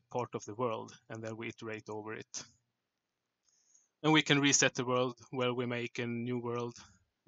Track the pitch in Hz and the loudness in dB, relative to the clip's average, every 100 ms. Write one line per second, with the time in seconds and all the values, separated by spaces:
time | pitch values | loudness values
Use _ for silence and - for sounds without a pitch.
0 | _ 127 117 113 - 107 123 110 110 - | _ -4 -4 -6 -8 -2 -2 -2 -8 -16
1 | - 113 110 110 113 - 113 110 107 107 | -14 -10 -8 -8 -8 -8 -8 -8 -8 -8
2 | 107 117 - - - _ _ _ _ _ | -8 -10 -10 -12 -14 _ _ _ _ _
3 | _ _ _ _ _ _ _ _ _ _ | _ _ _ _ _ _ _ _ _ _
4 | 151 156 - 143 139 131 135 - 123 123 | 4 6 6 6 6 6 4 2 0 2
5 | 127 - - 135 123 123 123 120 120 - | 0 -2 -10 -2 0 0 -2 -2 -4 -4
6 | 120 117 120 123 120 120 120 - - _ | -4 -2 -2 -4 -4 -4 -6 -10 -20 _
7 | _ _ | _ _